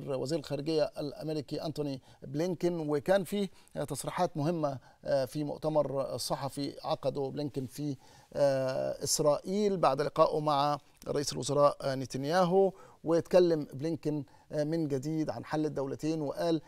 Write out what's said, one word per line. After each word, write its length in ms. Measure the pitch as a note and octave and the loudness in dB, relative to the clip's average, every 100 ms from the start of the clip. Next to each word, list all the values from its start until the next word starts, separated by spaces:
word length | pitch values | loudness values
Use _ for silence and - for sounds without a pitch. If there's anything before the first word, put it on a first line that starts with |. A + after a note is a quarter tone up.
| C#3+ | 0
وزير 320 | C3 C3 D#3+ | -4 -2 -4
الخارجية 520 | - C#3 D3 D#3 C#3+ - | -4 -4 0 0 0 -2
الأمريكي 640 | D3 - D3+ D#3 - D3+ E3 | -8 -6 -6 -6 -4 -6 -6
أنتوني 360 | D3+ D3 C3 - - | -4 -4 -6 -12 -18
بلينكين، 680 | C#3 D3 F3+ E3 F3 F3 D3+ | -8 -2 -2 0 0 0 0
وكان 340 | D3 - G3 | 0 2 2
في 260 | E3+ G3+ F#3+ - _ D#3 D3 | 2 -4 -4 -8 _ -8 -6
تصريحات 500 | C#3+ D3 - F3+ D#3+ | -6 -6 -2 -2 0
مهمة 420 | D3 E3+ D3 C3+ - _ - C#3 B2+ | -2 0 -2 -4 -12 _ 0 0 0
في 160 | D3+ | -4
مؤتمر 720 | D3 - D#3 D#3 C#3 C3+ B2+ C3 | -4 -4 0 2 2 -2 -4 -4
صحفي 580 | - D3 C#3 - C#3 - | -4 -4 -4 -4 -6 -6
عقده 380 | C#3 D#3 C3+ C#3+ | -6 -2 -2 -2
بلينكين 440 | C3+ C#3 D3 C#3 B2+ | -4 -4 -6 -6 -6
في 300 | - D3 C3 - - _ D3 C#3 C3+ C3 C3+ C3+ - | -6 -6 -6 -12 -20 _ 2 4 4 0 0 -2 -2
إسرائيل 720 | - - D3 C#3+ F#3+ G3+ G#3 F#3+ | -2 2 4 2 0 2 2 4
بعد 240 | D#3 C#3 | 2 2
لقائه 380 | D3 - D#3+ D#3 | 0 4 4 4
مع 380 | D3+ C#3 D3 C#3+ - _ - | 2 2 2 0 -6 _ -4
رئيس 260 | C#3+ C#3 | -2 -2
الوزراء 440 | D3 C3 C#3 C#3+ - C#3 C3+ | -4 0 6 6 4 -4 -4
نتنياهو. 760 | B2+ - C#3 F3+ F3 F#3+ F#3+ - - - | -4 -4 0 2 4 4 4 0 -16 -8
ويتكلم 640 | D#3 E3 - F#3 F3 D#3+ C#3+ | 0 0 6 6 6 4 -2
بلينكين 520 | C3 D#3+ D#3+ D3+ D3+ C3+ - _ | -6 -6 -4 -2 -4 -6 -16 _
من 360 | D3+ D3 E3 D3+ | -2 0 0 0
جديد 420 | C#3 D3+ D#3+ D3 | -2 -2 -2 -2
عن 160 | A#2+ - | -6 -4
حل 200 | D#3 D3+ | -2 -2
الدولتين، 560 | C#3+ C3+ B2 D3+ D#3+ | -2 -6 -4 -4 -2
وقال 400 | C#3+ - E3+ D#3+ | -4 -2 0 0